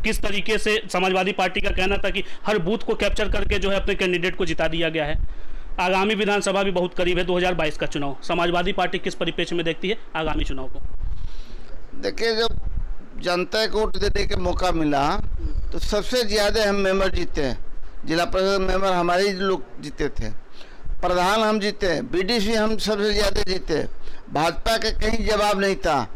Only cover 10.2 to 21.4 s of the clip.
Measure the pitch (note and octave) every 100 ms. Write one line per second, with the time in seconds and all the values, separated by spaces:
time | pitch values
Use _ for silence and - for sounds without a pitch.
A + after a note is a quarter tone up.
10.2 | D#3+ D3 - - - - - - - -
11.2 | - - - - - - - - - -
12.2 | A3+ A3+ A#3 - - - - - - -
13.2 | D#3 F3+ F3+ G#3+ A3 G#3 G#3+ G#3 G3+ G3+
14.2 | F#3+ G3 F3+ F3 F#3 E3 D3+ C#3+ C#3+ G3+
15.2 | - - - - - - - G#3 - B3
16.2 | A3 G#3+ G#3 A3 G#3 G3+ G3 F#3+ F#3+ F#3
17.2 | E3 - C3+ A2+ - - - - - D#3+
18.2 | E3+ F#3 F#3+ G3 F#3 F#3 G3 F3+ F3 F3
19.2 | G3+ F#3 F#3+ F#3 - - D3 - D3 -
20.2 | A2 - - - - - - - F3+ F3+
21.2 | F3+ A3